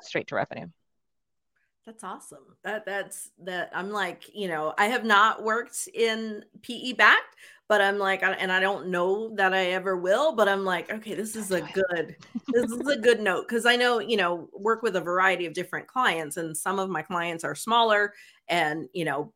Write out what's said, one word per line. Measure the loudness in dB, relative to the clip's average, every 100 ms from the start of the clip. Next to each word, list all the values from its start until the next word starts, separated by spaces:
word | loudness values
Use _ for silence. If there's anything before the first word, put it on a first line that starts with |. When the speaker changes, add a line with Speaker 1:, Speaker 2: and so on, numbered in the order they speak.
Speaker 1:
straight | -8 -8 -4
to | -4
revenue. | -4 -6 -16 -18 _ _ _ _ _ _ _ _ _ _ -20
Speaker 2:
That's | -16
awesome. | -14 -14 -16 -20 -20 _ -8
That, | -8 -6
that's, | -8 -8 -12 -16 _ -8
that, | -6 -4
I'm | -6 -4
like, | -4 -4 -6 -14 -8
you | -4
know, | -2 -2 2
I | 2
have | 2 4
not | 6 6 4
worked | 0 -2 -2 -10 -8
in | 0 0 0 -6 -10 -16 -20
P | -12
E | -10 -6
backed, | 4 6 6 2 _ -20 -12 0
but | 4
I'm | 4 2
like, | 0 0
I, | 0
and | 0 0
I | 2
don't | 2 0 -2
know | 0 0 0 -2 2
that | 2
I | 2 0
ever | 0 -2 -2
will, | 2 2 2
but | 4 2
I'm | 2
like, | 0 -2 -4
"Okay, | -8 -8 -8
this | -8 -8
is | -4
a | -4
Speaker 1:
Don't | -2
do | -2 -2
it. | -2
Speaker 2:
good, | -6 -10 -14 -12 -2
this | 0 0
is | -2 -2
a | 0
good | 4 4
note." | 4 0 0
'Cause | 0 4
I | 4
know, | 4 2
you | 0 2
know, | 2 0 -6
work | -4 -2 0
with | 0 -2
a |
variety | -2 2 4 2 -2
of |
different | -6 -6 -8 -6
clients, | 0 2 0 -4 -6
and | -6 -6
some | -4 -2
of | -2
my | -4
clients | -4 -4 -4 -4
are | -6 -6
smaller | 0 2 4 4 2 -4 -20 _ -4
and, | 0 0 -2 -6
you | -4
know, | -2 -2 -6